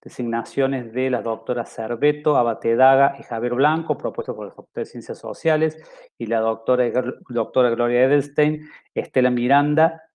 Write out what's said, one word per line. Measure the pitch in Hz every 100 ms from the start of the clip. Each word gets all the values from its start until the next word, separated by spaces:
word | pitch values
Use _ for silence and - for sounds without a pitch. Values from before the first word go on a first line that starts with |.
designaciones | - - 120 117 117 - 135 135 120
de | 113 131
las | 123
doctoras | 110 110 - 123 113
Cerveto, | - 110 117 147 147 151 143
Abate | 120 113 117 117
Daga | 131 135 139 -
y |
Javier | - 117 117
Blanco, | 120 143 160 165 147
propuesto | - 95 113 107
por |
la | 101
Facultad | - - -
de |
Ciencias | 113 123 110 113
Sociales, | 113 104 160 156 156 156 - - - _
y | 113
la | 113
doctora, | 113 113 - 127 123 113 120 - -
doctora | 120 113 - 123
Gloria | 117 120 123
Edelstein, | 131 143 143 - 151 151 151 - _
Estela | - - - 127
Miranda | 123 123 139 147 151 160 - -